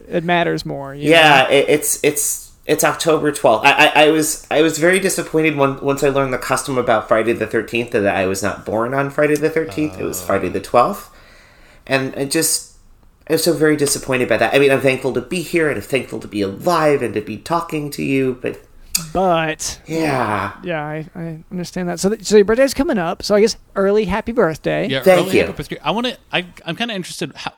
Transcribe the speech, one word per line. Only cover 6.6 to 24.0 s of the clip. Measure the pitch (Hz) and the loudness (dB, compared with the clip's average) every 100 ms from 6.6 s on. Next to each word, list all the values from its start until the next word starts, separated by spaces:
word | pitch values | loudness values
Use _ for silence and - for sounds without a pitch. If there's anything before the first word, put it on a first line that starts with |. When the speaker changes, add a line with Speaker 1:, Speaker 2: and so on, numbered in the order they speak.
| - 127 | -2 -2
Speaker 2:
about | 123 107 - | 2 0 0
Friday | 113 113 | -2 0
the | 117 110 | -2 -2
thirteenth | 117 104 120 120 | -2 -2 -4 -2
that | 117 98 | 0 0
I | 92 95 | 0 -2
was | 98 | -2
not | 98 87 - | -4 -6 -4
born | 107 117 | -4 -2
on | 139 139 | -2 -4
Friday | 139 151 151 | 0 0 0
the | 151 | 0
thirteenth. | 156 156 - 151 - | -2 -4 -4 -6 -4
It | |
was | 87 - | -8 -6
Speaker 3:
Oh. | - | -4
Speaker 2:
Friday | 98 90 | -2 -2
the | 92 | -6
twelfth, | - 120 147 208 - - - - - - - - - | 0 2 2 0 -12 -20 -20 -20 -20 -20 -20 -20 -4
and | 135 131 - | -2 -2 -4
I | 139 | -2
just, | 165 156 - - - - - - _ - | -2 -2 -4 -8 -20 -20 -20 -20 _ -4
I | |
was | 160 | 0
so | 175 | 0
very | 147 156 147 | 2 2 2
disappointed | 139 120 - 127 120 | 0 -2 -2 -2 0
by | 110 | 2
that. | 113 | 2
I | 139 | 2
mean, | 143 | 2
I'm | 135 | 4
thankful | 135 131 135 | 2 0 -2
to | 110 | -4
be | 180 180 | -4 -6
here, | 151 170 151 | -4 -2 0
and | 107 | -2
I'm | |
thankful | - 131 - 113 | -4 -4 -4 -10
to | 110 | -8
be | 104 | -4
alive | 98 98 165 170 151 139 | -4 -2 0 2 2 2
and | 117 101 | 0 -4
to | |
be | - 104 | -6 -10
talking | - 170 - 156 147 | -4 -4 -4 -6 -6
to | 147 | -6
you, | 147 135 131 127 | -2 0 0 -4
but | 123 - - - - - 160 | -8 -8 -14 -20 -6 -6 -4
Speaker 1:
But | 170 190 165 160 156 - - - | 0 2 2 0 -6 -10 -12 -8
Speaker 2:
Yeah. | 160 156 131 110 - 98 - | -2 0 0 0 -2 -4 -8
Speaker 1:
yeah, | 185 160 147 | -8 -6 -6
I, | 156 151 180 | -8 -10 -12
I | 165 160 - | -12 -12 -12
understand | 180 170 185 175 | -10 -8 -6 -6
that. | 175 | -2
So, | 190 | -2
th-, | 220 180 | -2 4
so | 214 | 4
your | 196 | 6
birthday's | 226 269 - | 4 2 2
coming | 330 226 | -2 0
up. | 170 196 | -2 -4
So | - | 0
I | 208 | 2
guess | 214 - - - | 2 0 -8 -2
early | 190 214 | 2 2